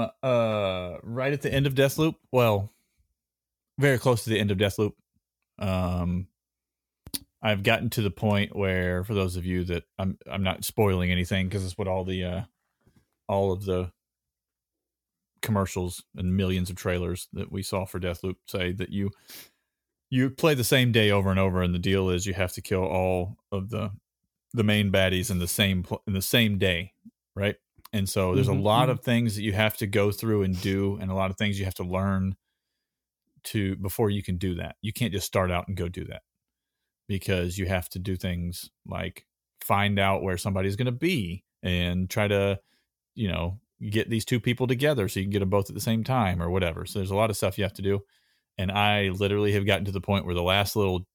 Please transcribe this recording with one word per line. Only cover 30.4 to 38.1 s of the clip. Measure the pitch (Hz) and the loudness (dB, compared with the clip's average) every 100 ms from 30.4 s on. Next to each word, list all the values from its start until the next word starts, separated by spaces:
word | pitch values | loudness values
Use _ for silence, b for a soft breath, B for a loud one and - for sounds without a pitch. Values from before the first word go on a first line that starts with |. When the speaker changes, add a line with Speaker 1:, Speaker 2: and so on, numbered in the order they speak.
Speaker 1:
and | 95 90 | 2 0
do, | 98 98 98 101 | 0 0 0 -2
and | 95 | -4
a | |
lot | 95 95 | -2 -2
of | 95 | 0
things | 104 98 | -2 0
you | |
have | 95 | -4
to | - | -4
learn | 90 92 98 95 95 92 _ _ _ _ _ _ _ _ _ _ | -4 -2 0 0 0 -4 _ _ _ _ _ _ _ _ _ _
to, | - 113 95 95 | -6 -2 -2 -2
before | 95 - 110 | -6 0 0
you | 101 | 0
can | 95 87 | -2 -4
do | 95 | -2
that. | 87 85 - | -4 -8 -8
You | 107 | -10
can't | - 117 | -4 -2
just | 95 - | -2 -2
start | 101 92 | 0 0
out | 87 90 | 0 -4
and | 92 | -6
go | 87 | -6
do | 90 | -6
that, | 80 - - _ _ _ _ _ _ _ - | -12 -14 -20 _ _ _ _ _ _ _ -6
because | 98 - 92 87 92 | -6 0 0 0 -2
you | 92 | -2
have | 95 - | -2 -4
to | 92 | -8
do | 95 | -6